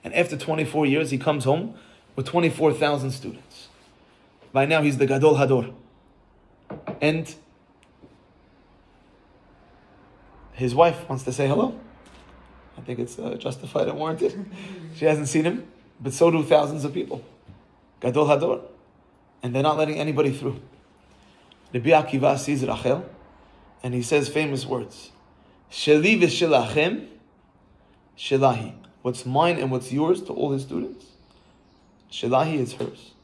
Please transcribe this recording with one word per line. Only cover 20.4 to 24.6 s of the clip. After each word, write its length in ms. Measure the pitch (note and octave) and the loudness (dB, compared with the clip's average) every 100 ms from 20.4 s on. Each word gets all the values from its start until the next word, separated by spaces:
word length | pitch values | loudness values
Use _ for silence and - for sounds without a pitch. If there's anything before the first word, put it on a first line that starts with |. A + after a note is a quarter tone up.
| D3 - - - _ _ _ _ _ _ _ _ _ | -6 -8 -16 -20 _ _ _ _ _ _ _ _ _
Rabbi 160 | B2+ A#2 | -4 4
Akiva 480 | D#3 D3 C3+ C#3 C3+ | 4 4 0 2 2
sees 260 | C#3 C#3+ | 0 -2
Rachel, 420 | C3 A#2 B2 D3 F#3 - - - - - - _ | -2 -2 0 -2 -4 -18 -20 -20 -20 -20 -20 _
and 100 | B2+ | -6
he 80 | B2 | -4
says 280 | A#2 D3 C3+ | 0 0 0
famous 360 | D#3 D3+ C3+ | -2 -2 -4